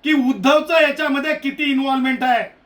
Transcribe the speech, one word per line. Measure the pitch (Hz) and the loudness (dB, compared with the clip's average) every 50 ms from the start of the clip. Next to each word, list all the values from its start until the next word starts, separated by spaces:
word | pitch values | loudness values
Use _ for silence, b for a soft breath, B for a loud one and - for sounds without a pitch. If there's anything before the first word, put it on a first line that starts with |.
| _ | _
की | 294 | 2
उद्धवचं | 311 277 247 254 254 196 185 262 302 302 302 - 330 320 | 2 2 2 0 -2 2 2 4 4 4 2 2 2 2
याच्यामध्ये | 302 285 277 302 311 294 277 277 269 311 302 | 4 2 0 -2 -2 -2 -2 -2 -2 -4 -6
किती | - - 277 277 - 302 285 | -4 -6 -8 -6 -4 -2 -2
इन्व्हॉल्वमेंट | 269 262 269 269 269 269 254 262 254 254 | 0 0 0 0 -2 0 0 -2 -2 -2
आहे. | 262 254 240 220 196 - _ _ _ | 0 0 0 -2 -2 -6 _ _ _